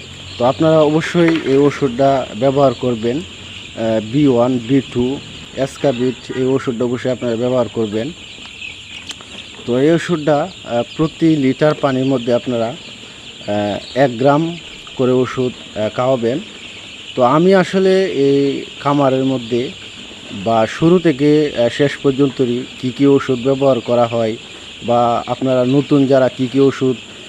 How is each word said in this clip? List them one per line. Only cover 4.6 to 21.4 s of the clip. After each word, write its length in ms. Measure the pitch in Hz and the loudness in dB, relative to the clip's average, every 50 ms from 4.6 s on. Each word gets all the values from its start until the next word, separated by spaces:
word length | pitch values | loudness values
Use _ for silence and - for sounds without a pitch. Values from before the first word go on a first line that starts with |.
| 113 113 135 135 117 - - | 0 2 2 0 0 0 -2
টু, 260 | 123 123 127 139 151 - - - - - - - | -2 -2 -2 -4 -6 -10 -14 -18 -18 -18 -12 -6
Escabit, 760 | - 135 135 - - - 143 127 117 127 127 117 - - - 123 | -4 -4 -4 -4 -2 -2 0 0 0 0 -2 -2 -4 -10 -8 -4
এই 80 | 131 131 | -2 0
ওষুধটা 420 | 127 135 131 - 139 120 110 123 | 0 0 0 0 -2 -2 -2 -2
অবশ্যই 260 | 120 123 117 - 127 | -2 -2 -4 -2 -4
আপনারা 240 | 127 113 127 120 117 | -4 -2 -2 -4 -2
ব্যবহার 340 | 110 123 123 127 127 117 107 | -2 0 0 0 0 0 -2
করবেন। 420 | - 117 113 104 98 110 113 147 180 - - - - - - - - - - - - - - - - - - - - - - - - - - - - - - | -2 -4 -4 -2 -2 -4 -4 -6 -8 -12 -16 -20 -20 -18 -18 -18 -16 -14 -14 -14 -14 -16 -18 -18 -18 -16 -16 -16 -16 -16 -18 -18 -18 -18 -18 -18 -18 -12 -4
তো 140 | 120 120 127 | -2 0 2
এই 120 | 139 156 | 4 4
ওষুধটা, 560 | 170 165 - - 175 156 147 156 151 143 160 190 - - - | 4 2 2 -2 -2 -2 0 0 0 0 0 -4 -8 -12 -8
আহ, 200 | - 117 120 120 - - | -4 -2 -2 -4 -4 -2
প্রতি 380 | - 156 156 - - 165 160 160 | -2 -2 -2 -2 0 2 2 4
লিটার 380 | 151 135 131 131 - 151 151 151 - | 4 2 2 2 2 2 2 2 2
পানির 240 | - 139 131 127 131 | 0 0 0 0 0
মধ্যে 280 | 135 139 123 117 127 120 | 0 0 0 0 0 0
আপনারা, 340 | 120 - 131 123 117 113 | 0 0 -2 -2 -2 -2
আহ, 1120 | 113 147 170 - - - - - - - - - - - - - - 104 104 104 104 98 - - - - | -4 -6 -10 -14 -18 -18 -18 -20 -20 -20 -20 -20 -20 -18 -14 -8 -4 -2 -2 -2 -2 -4 -6 -8 -6 0
এক 220 | 123 143 131 123 | 0 0 0 0
গ্রাম 400 | 110 131 139 143 147 165 165 175 160 - - - - - - - | 2 2 2 4 2 0 -2 -6 -10 -14 -18 -20 -20 -20 -12 -4
করে 140 | - 127 127 | -2 0 2
ওষুধ, 640 | 127 127 127 123 - 131 127 123 110 - - - - | 2 2 2 0 -2 -4 -4 -4 -4 -8 -16 -12 -6
আহ, 120 | 104 107 107 | -4 -4 -4
খাওয়াবেন। 500 | - 123 127 131 135 123 117 113 127 165 214 - - - - - - - - - - - - - - | -2 -2 0 0 0 0 0 -2 -2 -2 -6 -10 -16 -18 -18 -18 -18 -18 -18 -18 -18 -18 -16 -8 -2
তো 60 | - | 2
আমি 340 | 123 120 139 156 170 185 196 | 2 4 4 4 4 6 6
আসলে 500 | 190 175 - - 190 190 190 190 190 190 | 4 4 2 0 2 2 4 4 2 2
এই 600 | 180 - 135 139 139 139 139 139 139 135 131 135 - - - | 0 0 2 2 2 4 2 2 0 -2 -4 -8 -12 -10 -4
খামারের 460 | - 143 143 143 143 131 131 131 131 | -2 0 2 4 4 4 2 2 0
মধ্যে 440 | 135 131 127 120 113 123 117 127 165 185 - - - - - - - - - - - - 101 92 | 0 -2 -2 -4 -2 -2 -2 -2 -4 -8 -12 -18 -18 -18 -18 -18 -18 -18 -18 -16 -14 -10 -6 -2
বা 240 | 110 113 113 110 | 0 2 2 2
শুরু 320 | 110 - - 160 165 180 185 | 0 0 2 4 4 4 6
থেকে, 520 | 165 170 143 127 143 147 151 151 | 4 2 2 4 4 4 4 4